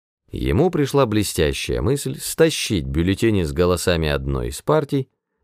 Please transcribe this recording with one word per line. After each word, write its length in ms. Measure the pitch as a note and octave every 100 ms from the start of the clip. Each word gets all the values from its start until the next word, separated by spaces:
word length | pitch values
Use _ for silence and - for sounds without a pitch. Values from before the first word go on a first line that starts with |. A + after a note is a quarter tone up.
| _ _ _
Ему 380 | - B1+ E2+ F3+
пришла 360 | F3 C#3 C#3 B2
блестящая 760 | G#2+ G2+ - D2+ C#2 - B1
мысль 360 | E2+ C#3 C3+ C3+
стащить 680 | - - D#3+ - - G2+ C2+
бюллетени 560 | D#2 E2+ G2 A#2 G2+
с 100 | D#2+
голосами 560 | C#2+ F2 F2 - E2+ D#2
одной 400 | C#2+ C2+ C2+ A#1
из 140 | -
партий, 460 | - D#3 D3 C#3+ C3 _ _ _